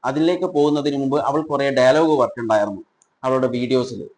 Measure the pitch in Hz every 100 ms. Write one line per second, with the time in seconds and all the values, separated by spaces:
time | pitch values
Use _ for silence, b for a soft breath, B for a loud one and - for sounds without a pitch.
0 | 123 139 160 175 180 151 147 147 143 139
1 | 135 143 - 143 156 143 139 127 127 147
2 | 160 151 147 - 117 107 104 98 - _
3 | _ _ 131 131 127 123 123 127 123 98
4 | -